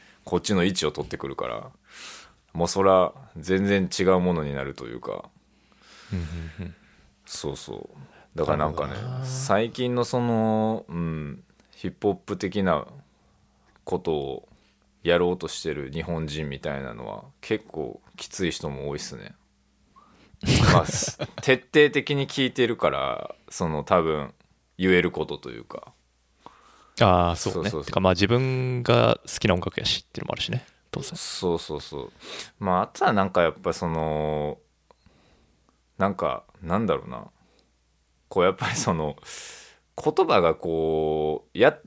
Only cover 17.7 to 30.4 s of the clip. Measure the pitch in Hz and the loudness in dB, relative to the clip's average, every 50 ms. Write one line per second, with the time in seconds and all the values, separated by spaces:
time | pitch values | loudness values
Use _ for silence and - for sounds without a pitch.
17.7 | - 80 73 60 50 - _ _ _ - - - - - 95 85 76 - - 78 | -10 -8 -8 -8 -10 -14 _ _ _ -16 -14 -12 -6 -4 -4 -2 -4 -4 -6 -8
18.7 | 69 67 69 71 71 73 - - - - - - - _ _ _ _ _ _ _ | -8 -8 -8 -8 -8 -8 -8 -10 -14 -14 -16 -18 -20 _ _ _ _ _ _ _
19.7 | _ _ _ _ _ _ _ _ _ _ _ _ _ - - - - - - - | _ _ _ _ _ _ _ _ _ _ _ _ _ -4 0 2 4 6 6 6
20.7 | - 87 80 - - - - - - - - - - - - - 131 123 - _ | 6 6 4 2 -2 -4 -4 -4 -4 -6 -8 -10 -10 -2 2 4 4 4 2 _
21.7 | - 151 147 147 147 151 - - 147 139 139 135 - - 135 127 - - 127 117 | 6 8 8 8 6 2 -2 0 0 -2 -2 -2 -2 0 0 0 2 2 2 2
22.7 | 117 - - 80 69 67 67 67 62 50 50 - - _ _ - - - 95 82 | 2 2 2 2 2 2 -2 -2 -4 -4 -8 -12 -14 _ _ -14 -8 -4 -2 -2
23.7 | 78 76 73 - - 90 82 80 78 76 71 65 - _ _ _ _ _ _ _ | -2 -2 0 2 4 4 4 4 0 -2 -4 -8 -12 _ _ _ _ _ _ _
24.7 | _ - 90 92 92 90 87 87 - 80 78 73 76 - - 65 - 58 57 - | _ 0 2 4 6 6 4 2 0 -4 -6 -6 -6 -10 -10 -12 -14 -14 -14 -16
25.7 | - - - - - _ _ _ _ _ _ _ _ _ - - - - _ - | -16 -16 -16 -18 -20 _ _ _ _ _ _ _ _ _ -20 -20 -20 -20 _ -20
26.7 | - _ _ _ _ - 117 101 90 90 87 87 85 85 - - 95 92 80 101 | -20 _ _ _ _ 4 4 6 6 6 6 4 2 0 -2 -4 -2 -2 -2 -2
27.7 | 85 76 71 - - - 95 92 92 87 101 - 120 123 131 131 131 127 127 127 | -4 -4 -4 -2 0 2 4 4 4 4 4 4 4 2 2 0 -2 -2 -2 -2
28.7 | 127 123 123 - 120 120 117 113 117 - - - - - - 113 92 90 87 - | -2 -2 2 4 4 6 6 4 4 2 -2 -6 -4 0 2 2 2 2 0 -4
29.7 | - - - - - - - _ - - - - - - | -4 -4 -2 -2 -2 -4 -6 _ -12 -10 -8 -8 -6 -6